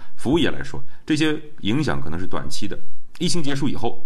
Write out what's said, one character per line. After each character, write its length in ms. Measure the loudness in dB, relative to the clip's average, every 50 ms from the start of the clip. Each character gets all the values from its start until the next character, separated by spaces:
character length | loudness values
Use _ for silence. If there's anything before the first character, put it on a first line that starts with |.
| -4 -2 0
服 160 | 0 0 0
务 60 | 0 0
业 140 | 0 0
来 100 | -2 -2 -2
说， 160 | -4 -2 0 0 0 -2 -4 -6
这 140 | -6 -4 -4
些 180 | -2 -4 -4 -6 -8 -10 -10 -6
影 220 | -4 -4 -2 -2 -2
响 160 | -2 -2 0
可 120 | 0 0
能 80 | 0 0
是 80 | 0 0
短 200 | 0 0 2 2
期 200 | 2 2 2 2
的， 100 | 2 2 2 4 4 2 0 -2 -6 -6
疫 100 | -2 0
情 140 | 2 2
结 140 | 4 2 2
束 120 | 0 0 0
以 80 | 0
后 300 | 2 2 2 2 2 4